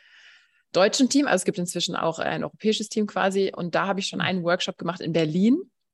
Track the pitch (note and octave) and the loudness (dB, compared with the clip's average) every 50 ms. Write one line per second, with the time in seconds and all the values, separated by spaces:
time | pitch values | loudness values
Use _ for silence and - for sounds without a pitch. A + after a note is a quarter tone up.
0 | _ _ - - - - - _ _ _ _ _ _ _ - E3 F#3 G#3+ - - | _ _ -20 -20 -20 -20 -20 _ _ _ _ _ _ _ 2 2 4 4 4 2
1 | C4+ A#3 - C#4 D4 - F3+ F#3 - - - - F3+ F3 - F3 F3 - - - | 2 4 4 2 2 2 2 2 0 -2 -2 -2 -6 -4 -4 -4 -4 -4 -4 -2
2 | - E3 D#3+ - - - - D#3+ D#3 D3+ - _ - G#3+ G#3+ - C4 - - A3 | -2 -4 -2 -2 -4 -4 -4 -4 -6 -8 -8 _ -2 0 0 0 -4 -4 -2 -2
3 | G#3+ G3+ - F#3 F#3+ G3+ F#3+ G3 G3 F#3+ - - F3+ E3+ D#3 D#3+ E3+ G3 G3 F#3+ | -2 -2 0 0 0 2 2 0 0 0 -2 -6 -6 -2 0 0 0 0 -2 -4
4 | G3 - - - - E3 F#3 F#3 E3 E3+ F3 F3+ - - F#3 - - E3 F3 - | -4 -6 -4 -2 -2 0 0 0 0 0 0 0 -2 -6 -8 -6 -6 -6 -6 -4
5 | - - D#3+ E3 D#3+ D#3 D#3 F3+ G3 A3+ C4 F4 G4 - _ _ _ _ | -6 -2 0 0 0 2 2 4 4 4 4 2 0 -6 _ _ _ _